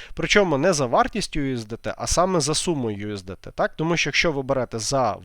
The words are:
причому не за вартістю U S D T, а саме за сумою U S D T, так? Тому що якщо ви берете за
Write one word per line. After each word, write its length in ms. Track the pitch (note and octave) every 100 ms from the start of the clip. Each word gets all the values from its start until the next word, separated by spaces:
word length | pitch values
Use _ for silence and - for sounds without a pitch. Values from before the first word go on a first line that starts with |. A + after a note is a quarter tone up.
| -
причому 440 | - D#3+ G#3 F#3+ C#3
не 160 | E3+
за 120 | D#3 B2+
вартістю 540 | D3+ A#3+ A3 - -
U 180 | C3+ B2
S 100 | G#2+
D 100 | A2+
T, 160 | A2 -
а 100 | A2+
саме 320 | - F#3 F3+
за 140 | C3
сумою 540 | D3+ - D#3 A#2 G2+ G#2
U 60 |
S 120 | G#2 F#2
D 100 | F#2
T, 160 | -
так? 240 | - G3 -
Тому 220 | D#3+ E3+
що 100 | D3+
якщо 240 | - F3
ви 120 | C#3
берете 360 | C3 C3 A#2+ A#2
за 380 | G#2+ C#3 A#2+ F2+